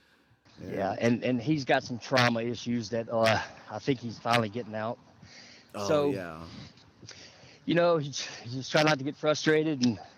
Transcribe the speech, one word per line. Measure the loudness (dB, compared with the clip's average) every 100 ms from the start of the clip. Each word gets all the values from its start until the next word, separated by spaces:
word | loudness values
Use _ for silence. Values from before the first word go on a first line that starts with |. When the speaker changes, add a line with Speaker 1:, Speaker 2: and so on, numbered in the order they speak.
| _ _ _ _ _ -18
Speaker 1:
Yeah, | -10 -4 -4 0
Speaker 2:
And | 2 2
Speaker 1:
and, |
and | 0 -2
he's | 0 -2 2
got | 0
some | 0 -10
trauma | 0 4 4 2
issues | -2 -6 -4 -4 -2
that, | -4 -2
uh, | 2 4 4 0 -12 -12
I | -8
think | -2 -2
he's | -2 -8
finally | 0 2 2
getting | -4 -8 -6
out. | -6 -6 -12 -20 -20 -20 -20 -20 -14 -6
Speaker 2:
Oh, | 2
Speaker 1:
So, | 2 2
Speaker 2:
yeah. | 0 -6 -10 -12 -14 -18 -20 -20 _ -20 -20 -20 -20 -20 -14 -2
Speaker 1:
you | 2
know, | 4 4
he's, | 0 -6 -10 -12
he's | -10
just | -10 0
trying | 2 4
not | 2
to |
get | -2 -2
frustrated | 0 2 4 4 2 2 2
and, | 0 -6